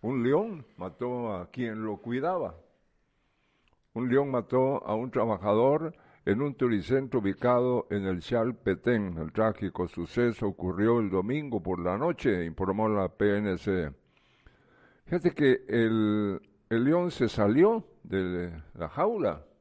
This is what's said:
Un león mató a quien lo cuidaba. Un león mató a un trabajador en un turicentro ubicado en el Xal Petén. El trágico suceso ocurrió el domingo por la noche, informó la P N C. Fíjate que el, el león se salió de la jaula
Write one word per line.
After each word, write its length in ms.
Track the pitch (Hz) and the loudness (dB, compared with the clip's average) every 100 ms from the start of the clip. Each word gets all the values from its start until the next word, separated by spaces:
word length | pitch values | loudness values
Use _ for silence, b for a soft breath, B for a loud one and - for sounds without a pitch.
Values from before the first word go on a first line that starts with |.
Un 220 | 107 131 | -2 0
león 420 | 120 147 226 180 123 - | 2 2 0 -8 -16 -12
mató 560 | 92 80 123 123 117 | -12 -8 -6 -4 -4
a 160 | 98 90 | -6 -8
quien 360 | - 120 110 | -6 -6 -4
lo 140 | 110 101 | -6 -8
cuidaba. 580 | 117 123 151 185 113 85 _ _ _ _ _ _ _ _ _ _ _ _ _ | -6 -4 -2 -4 -6 -10 _ _ _ _ _ _ _ _ _ _ _ _ _
Un 160 | 117 123 | -6 0
león 220 | 127 143 | 0 2
mató 520 | 127 95 127 131 139 | -2 0 2 2 0
a 120 | - 107 | -2 -4
un 160 | 127 | -2
trabajador 840 | 135 113 101 101 107 127 151 160 - b b | -2 0 0 2 4 4 2 -2 -12 b b
en 180 | - 104 | -2 0
un 120 | 147 | 0
turicentro 680 | 135 127 107 85 135 135 127 | 0 0 0 0 -2 0 -2
ubicado 680 | 98 92 123 123 123 123 - | -2 0 2 4 4 0 0
en 140 | 101 | -2
el 160 | 98 90 | -2 -4
Xal 360 | - 120 117 117 | -2 0 0 -2
Petén. 600 | - 90 - 120 98 82 | -2 0 2 0 0 -4
El 160 | 80 | -6
trágico 540 | - 110 107 95 - 90 | 0 0 0 -6 -4 -6
suceso 600 | - 82 - 120 110 104 | -4 -6 0 0 0 -6
ocurrió 500 | - 90 87 107 120 | -4 -4 0 2 2
el 100 | 104 | 2
domingo 540 | 92 98 143 147 110 | 0 -2 -4 -4 -6
por 160 | 87 90 | -4 -4
la 180 | 87 98 | -2 -2
noche, 480 | 156 170 139 95 | -2 -2 0 0
informó 440 | 82 80 92 98 110 | -2 -4 -2 0 0
la 200 | 104 92 | 0 -2
P 300 | - 104 101 | 0 2 2
N 180 | 104 90 | 0 -2
C. 340 | - 92 78 69 _ b b b b b b b b b | -2 -2 -2 -8 _ b b b b b b b b b
Fíjate 260 | - 175 170 | -6 0 0
que 340 | - 143 127 - | 4 4 4 2
el, 760 | 113 113 110 107 107 101 95 - _ _ | 2 4 4 2 2 0 -4 -8 _ _
el 160 | 113 | 0
león 280 | 127 170 175 | 2 2 0
se 160 | - 117 | 0 -2
salió 580 | - 101 123 196 226 - _ | 2 2 6 6 4 -4 _
de 500 | - 95 92 87 87 82 78 | -6 -2 -2 -2 -6 -10 -16
la 140 | - 80 | -10 -8
jaula 560 | - 190 226 123 78 73 _ | -2 0 0 -2 -2 -10 _